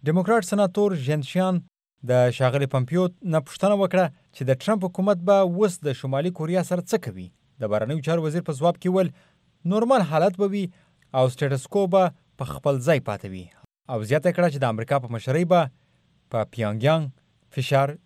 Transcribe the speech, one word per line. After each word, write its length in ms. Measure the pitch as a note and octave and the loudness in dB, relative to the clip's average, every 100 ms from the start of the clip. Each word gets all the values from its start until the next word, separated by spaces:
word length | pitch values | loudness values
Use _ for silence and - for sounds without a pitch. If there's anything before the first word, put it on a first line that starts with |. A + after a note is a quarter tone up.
ډیموکرات 440 | C#3 E3+ F#3 A3+ F3+ | 0 0 2 0 0
سناتور 440 | G3+ G3 F#3 G#3 F3+ C3 | 0 0 2 0 0 -2
ژنشیان 520 | D3+ C3 F3+ F#3 F3+ - _ _ _ A#2+ | -4 -2 -2 0 0 -4 _ _ _ 0
د 220 | B2 B2 A#2+ | 4 4 2
ښاغلي 300 | B2+ C3 C#3 | 0 0 -2
پمپیو 300 | C3+ B2 F3 F3+ F3+ F#3 | -2 -2 0 -2 -4 -2
نه 60 | D#3+ C#3 | -2 -2
پوښتنه 280 | - G3 G3+ | -2 0 2
وکړه 240 | F#3+ F#3 F3 - _ - | 2 2 0 -2 _ -8
چې 60 | B2+ | -2
د 80 | B2+ | 0
ټرمپ 240 | - G#3+ F3+ | 0 -2 -2
حکومت 340 | F3+ F#3+ G3 F3 | -2 0 0 4
به 180 | G3 F#3+ | 4 4
اوس 260 | F3 G#3 F3+ D3 | 2 0 0 -6
د 100 | C3 | -4
شمالي 320 | C3 C3+ E3+ F3+ | -4 -2 -4 -4
کوریا 240 | D#3 F3+ F3+ | -4 -2 -2
سره 120 | F3+ F3 | -4 -2
څه 80 | G#3+ D3 | -4 -4
کوي. 200 | F#2 F2+ _ _ _ | -12 -16 _ _ _
د 100 | G#2+ | -2
بهرنیو 320 | G#2 A2 D#3 C#3+ | -2 -2 -4 -2
چارو 180 | E3+ D#3 | -2 -2
وزیر 200 | D#3 F3 | -4 -6
په 100 | C#3 | -2
ځواب 200 | E3 F3 | 0 0
کې 100 | F3+ | 0
وویل، 200 | F#3 F3+ - _ _ _ _ E3 | 0 0 -2 _ _ _ _ -2
نورمال 320 | G#3 A#3 C4 E3+ | 0 2 2 2
حالت 280 | D#3 F#3 F3+ | 2 2 2
به 60 | G3+ | -2
وي 100 | G3+ F3+ _ _ _ _ C3 | -2 -6 _ _ _ _ 0
او 60 | B2+ | 0
سټیټس 340 | B2+ C#3+ C3+ - G3+ | 2 -2 -2 -2 0
کو 80 | F#3+ | 2
به 200 | F#3+ F3+ - _ _ | 4 2 -2 _ _
په 120 | - C3+ | -10 -4
خپل 260 | D3 C3+ B2 | 0 0 2
ځای 160 | C3 B2+ | 0 0
پاتې 180 | G2+ G2+ | -8 -8
وي. 120 | F#2 F2 _ _ _ - | -12 -14 _ _ _ -8
او 60 | A#2+ G#2+ | -8 0
زیاته 200 | D3 F3+ E3+ | 0 0 2
کړه 100 | F3 | 0
چې 60 | C#3 C3 | 0 -2
د 80 | A2 | -2
امریکا 240 | A2+ C#3+ B2 | -2 -2 -2
په 100 | A#2 | -8
مشرۍ 280 | - C#3+ F3 | -2 -2 4
به 80 | F3 C3 _ _ _ _ _ _ | 2 2 _ _ _ _ _ _
په 180 | A#2 G#2+ | -4 -4
پیونګیانګ 500 | - G#2+ G#2+ C3 D#3+ D3 - _ _ _ - | -2 -4 0 2 2 0 -10 _ _ _ -8
فشار 380 | B2+ C#3 C#3 D3+ | 0 2 0 -4